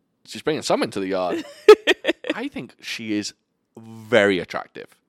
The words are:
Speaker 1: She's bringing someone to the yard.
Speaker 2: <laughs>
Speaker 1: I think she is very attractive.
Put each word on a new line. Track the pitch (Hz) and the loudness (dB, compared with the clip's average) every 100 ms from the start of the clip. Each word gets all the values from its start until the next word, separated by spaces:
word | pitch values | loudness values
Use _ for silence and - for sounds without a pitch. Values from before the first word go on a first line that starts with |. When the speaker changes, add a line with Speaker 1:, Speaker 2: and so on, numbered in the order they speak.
| _ _ - | _ _ -18
Speaker 1:
She's | 107 | -8
bringing | - 143 | -4 -4
someone | - 226 180 | -2 -2 -2
to | 107 | -4
the | 95 | -4
yard. | 92 90 330 - - - 427 - | -2 -4 -6 -10 2 6 6 6
Speaker 2:
<laughs> | - - - - - | -2 -2 -4 -6 -8
Speaker 1:
I | 285 | -8
think | 247 123 _ | -10 -14 _
she | - - 110 | -14 -10 -6
is | 104 101 - _ _ _ 113 | -6 -6 -12 _ _ _ -20
very | 113 113 107 113 101 90 | -20 -18 2 4 4 2
attractive. | 78 - 50 - - _ | -4 -10 -12 -16 -20 _